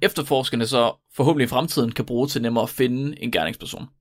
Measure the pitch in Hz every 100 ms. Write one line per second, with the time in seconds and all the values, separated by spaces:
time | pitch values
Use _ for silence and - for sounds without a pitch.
0 | 190 - 135 135 131 123 113 127 117 -
1 | _ - 139 151 120 127 165 - 117 -
2 | - 120 139 - 117 117 117 - 127 127
3 | 139 147 120 95 80 - 73 - - _